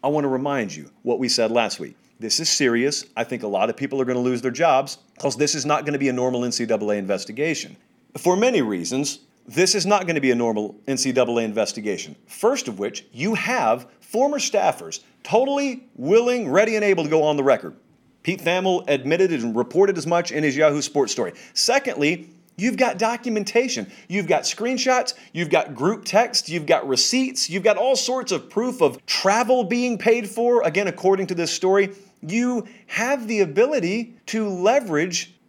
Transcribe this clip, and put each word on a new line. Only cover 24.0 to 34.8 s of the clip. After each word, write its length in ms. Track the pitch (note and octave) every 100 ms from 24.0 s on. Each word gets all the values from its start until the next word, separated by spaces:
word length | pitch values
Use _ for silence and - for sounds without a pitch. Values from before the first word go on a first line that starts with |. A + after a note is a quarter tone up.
| -
You've 200 | F#3+ E3
got 160 | D#3
screenshots. 680 | - - A#3 C4 B3+ B3+ B3 - -
You've 160 | D#3+ D#3+
got 260 | D#3+ - B2+
group 300 | D#3 A3 -
text. 420 | G3 A#3 - -
You've 200 | E3+ D3
got 200 | E3 C3+
receipts. 600 | B2+ - B3 C4 - -
You've 140 | G3
got 120 | G3+ G3
all 220 | B3 C4
sorts 340 | - B3+ G3+
of 180 | E3+ -
proof 320 | - B3 B3
of 240 | D3+ A2 -
travel 580 | - F#3+ G#3+ A#3 B3+ F#3+
being 320 | A#3+ B3 G#3+
paid 320 | A3 A#3 G3+
for. 320 | A3+ A#3+ A#3+
Again, 260 | E3 D#3 G3
according 400 | E3 F#3 F#3+ F#3+
to 80 | F3
this 160 | E3+
story, 380 | - F#3 G3 G3 G3 - _ D3+
you 380 | A3 B3 B3 - - _
have 400 | - A#3 C#4 A3
the 140 | A3
ability 720 | F3+ C#3+ B3+ D4 E3+ G#3+ A#3 - -
to 200 | A3 G#3+
leverage 840 | F3+ F#3+ C4+